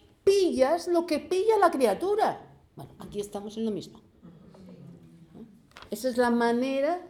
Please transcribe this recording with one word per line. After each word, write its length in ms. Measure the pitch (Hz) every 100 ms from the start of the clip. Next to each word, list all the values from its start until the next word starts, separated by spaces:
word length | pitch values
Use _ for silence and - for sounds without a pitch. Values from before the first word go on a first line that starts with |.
| _ _ -
pillas 640 | 403 339 247 262 339 359
lo 160 | 339 339
que 140 | 302
pilla 380 | - 370 440 427
la 100 | 349
criatura. 760 | 302 226 190 370 415 294 - - - _ -
Bueno, 160 | - -
aquí 220 | 180 202
estamos 340 | 202 202 208 214
en 80 |
lo 80 | 226
mismo. 300 | 185 - - _ _ - - - 196 185 180 143 170 165 - - - 226 - _ - -
Esa 160 | 220 254
es 100 | 240
la 120 | 240
manera 800 | 233 233 240 262 269 294 359